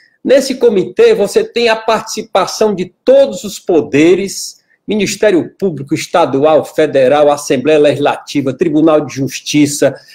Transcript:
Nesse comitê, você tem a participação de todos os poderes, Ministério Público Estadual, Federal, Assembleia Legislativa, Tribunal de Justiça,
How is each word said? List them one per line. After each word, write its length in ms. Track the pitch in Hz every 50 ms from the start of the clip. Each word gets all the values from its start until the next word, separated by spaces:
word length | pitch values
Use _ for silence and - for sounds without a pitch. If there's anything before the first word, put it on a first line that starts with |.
| _ _ _ _ -
Nesse 300 | 214 247 285 262 - 254
comitê, 600 | 254 - 240 208 190 170 - - - 226 233 214
você 280 | 180 202 196 - 226 208
tem 240 | - - 233 240 226
a 80 | 220
participação 1000 | 220 220 - 220 208 - - - 220 - - - 196 180 175 - - 220 214 208
de 180 | 170 180 180 _ _ -
todos 400 | - 262 277 277 226 208 180 -
os 140 | 202 - -
poderes, 1000 | - - 185 156 131 113 - 143 156 175 185 185 196 190 - - - - - _ _ _ _ _ _ -
Ministério 640 | 196 214 196 160 - - - 214 196 160 - - - -
Público 380 | - 196 156 139 139 139 160
Estadual, 680 | 143 - - - 180 165 139 127 139 139 156 156 147 -
Federal, 680 | - - - 156 147 127 - - 127 143 147 151 147
Assembleia 480 | 147 143 - - 151 131 - 147 156 151
Legislativa, 760 | 147 147 139 127 143 135 117 - - - - 147 131 135 127
Tribunal 500 | - 190 170 147 156 147 160 156 151 147
de 120 | - -
Justiça, 800 | 131 135 131 - - - - - 147 147 139 - - - - - - - _ -